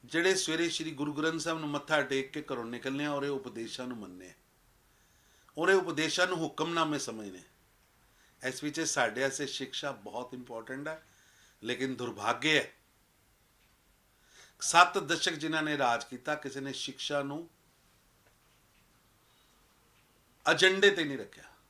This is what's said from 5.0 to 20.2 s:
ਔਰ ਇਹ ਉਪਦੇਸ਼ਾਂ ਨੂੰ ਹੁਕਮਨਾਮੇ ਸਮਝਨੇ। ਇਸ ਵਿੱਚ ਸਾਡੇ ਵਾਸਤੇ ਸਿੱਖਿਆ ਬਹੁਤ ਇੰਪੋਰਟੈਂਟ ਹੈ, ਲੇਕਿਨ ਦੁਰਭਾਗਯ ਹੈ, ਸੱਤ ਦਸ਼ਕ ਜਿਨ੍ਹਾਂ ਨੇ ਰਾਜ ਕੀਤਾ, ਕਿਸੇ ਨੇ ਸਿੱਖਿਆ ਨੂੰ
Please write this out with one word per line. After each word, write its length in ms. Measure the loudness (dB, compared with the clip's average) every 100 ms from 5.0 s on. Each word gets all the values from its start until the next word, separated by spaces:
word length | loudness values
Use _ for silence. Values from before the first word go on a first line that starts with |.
| _ _ _ _ -14 0
ਔਰ 120 | 4
ਇਹ 60 | 6
ਉਪਦੇਸ਼ਾਂ 520 | 4 -2 0 2 2
ਨੂੰ 100 | 2
ਹੁਕਮਨਾਮੇ 600 | -4 -2 -2 0 0 0
ਸਮਝਨੇ। 440 | -4 -8 -12 -14 -20 _ _ _ _ _ _ _ _ _
ਇਸ 220 | -8 -4
ਵਿੱਚ 180 | -6 -2
ਸਾਡੇ 400 | -2 2 2 2
ਵਾਸਤੇ 260 | -2 -2 -6
ਸਿੱਖਿਆ 440 | -6 -8 -6 -8 -8
ਬਹੁਤ 300 | -10 -10 -8
ਇੰਪੋਰਟੈਂਟ 540 | -12 -10 -12 -10 -10 -8
ਹੈ, 140 | -10 -16 _ _ _ -20 _
ਲੇਕਿਨ 320 | -6 -2 -2 -2
ਦੁਰਭਾਗਯ 600 | -6 -2 -2 2 4 4
ਹੈ, 140 | 2 -12 _ _ _ _ _ _ _ _ _ _ _ _ _ _ _ -20 -20 _
ਸੱਤ 360 | 6 8 8 6
ਦਸ਼ਕ 340 | 0 0 0 -2
ਜਿਨ੍ਹਾਂ 280 | -2 -2
ਨੇ 140 | 0 2
ਰਾਜ 260 | 2 2
ਕੀਤਾ, 320 | -2 -8 -4 -4
ਕਿਸੇ 260 | -6 -8
ਨੇ 120 | -8 -8
ਸਿੱਖਿਆ 460 | -10 -8 -4 -2
ਨੂੰ 240 | -2 -8 -10 _ _ _ _ _ _ _ _ _ _ _ _ _ _ _ _ _ _ _ _ _ _ _ _ _ _ _